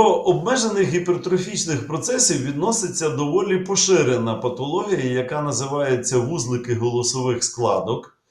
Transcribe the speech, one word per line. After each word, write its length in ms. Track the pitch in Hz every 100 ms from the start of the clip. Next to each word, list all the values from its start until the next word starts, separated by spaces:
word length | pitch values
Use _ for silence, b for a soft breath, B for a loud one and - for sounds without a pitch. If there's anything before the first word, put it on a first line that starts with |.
| 214
обмежених 760 | 170 185 156 185 254 220 196 160
гіпертрофічних 960 | 170 175 175 180 180 196 208 165 135 -
процесів 580 | 156 - 254 - 143 131
відноситься 640 | 143 202 226 185 - 160
доволі 480 | 135 147 180 196 185
поширена 760 | 180 190 185 175 127 123 113
патологія, 800 | 104 123 - 139 175 202 185 127
яка 280 | 123 123 151
називається 760 | 147 139 135 143 139 123 120 127
вузлики 580 | 120 165 123 123 120 113
голосових 680 | 120 120 120 131 127 113
складок. 720 | - - 110 95 95 120 - _ _